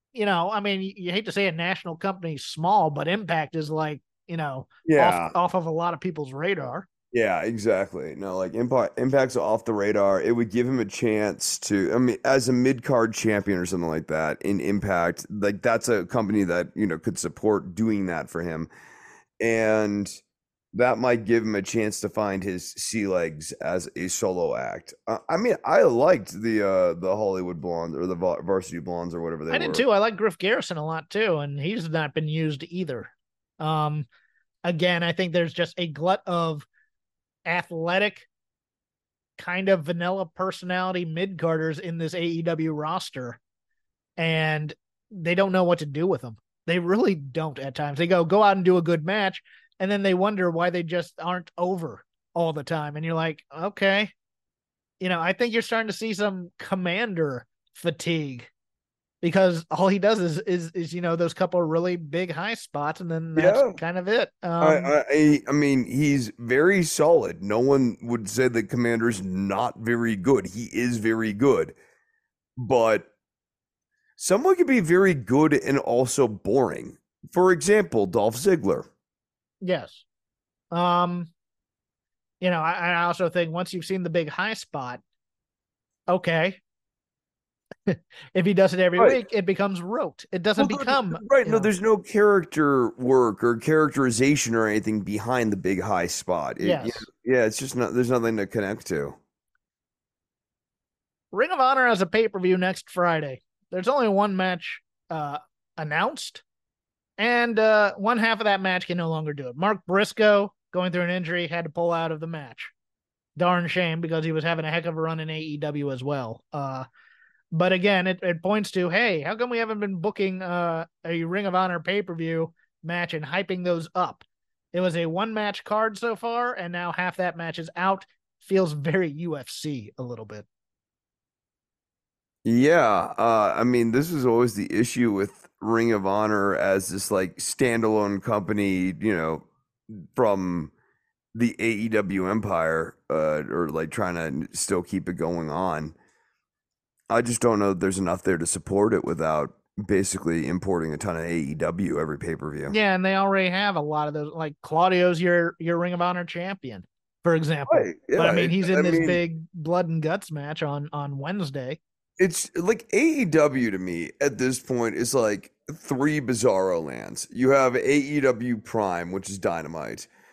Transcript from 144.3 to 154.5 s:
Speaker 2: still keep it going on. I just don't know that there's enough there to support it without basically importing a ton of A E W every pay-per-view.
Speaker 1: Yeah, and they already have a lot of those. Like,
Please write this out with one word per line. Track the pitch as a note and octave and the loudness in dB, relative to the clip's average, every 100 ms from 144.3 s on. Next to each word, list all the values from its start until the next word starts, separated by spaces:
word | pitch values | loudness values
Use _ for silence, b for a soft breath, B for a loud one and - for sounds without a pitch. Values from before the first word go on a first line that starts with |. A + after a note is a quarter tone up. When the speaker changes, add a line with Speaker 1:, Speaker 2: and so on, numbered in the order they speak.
| C2+ - - | -6 -8 -6
Speaker 2:
still | - F#2 | -2 -2
keep | F2+ F#2+ E2+ | -2 -6 -4
it | F2 | -4
going | D#2+ E2+ D#2 | -4 -4 -4
on. | D#2+ F#2 D#2 D#2+ - _ _ _ _ _ _ _ _ _ _ - | -4 -2 -4 -8 -14 _ _ _ _ _ _ _ _ _ _ -2
I | A#2 | 0
just | A#2+ A#2 | 0 0
don't | B2 G#2 | 2 4
know | G2+ | 2
that | F2+ | 2
there's | F#2+ F#2+ | 0 0
enough | F2 F2+ | -2 0
there | - E2+ | 0 0
to | E2+ | 0
support | F#2 - G2 G#2+ | -4 -2 2 2
it | G2+ | 2
without | - D#2+ D#2+ D#2 C#2 - _ - G2+ | -2 -2 0 0 -2 -8 _ -8 0
basically | G2 F#2+ F#2 E2 E2 C2+ | 0 0 -2 -2 -2 -2
importing | F2+ F#2 F2 D#2+ | -4 -2 -2 -2
a | D2+ | -6
ton | G2+ E2 | -6 -6
of | |
A | E2+ | -4
E | E2+ C#2 | -4 -4
W | D#2 D#2+ E2+ F2+ E2 | -4 -4 -2 -2 -2
every | D#2+ D2 | -4 -6
pay-per-view. | E2+ D#2 D2+ D2 - | -8 -8 -8 -8 -4
Speaker 1:
Yeah, | G#3 G3+ | 0 0
and | F#3 | 0
they | F#3+ F#3+ | 0 0
already | G3 G3 F#3 | 0 0 0
have | F#3 G#3 E3+ | -2 -2 -2
a | |
lot | D3 D3+ D3+ | -4 -4 -4
of | |
those. | D3+ D3 | -6 -8
Like, | E3 D#3 | -8 -10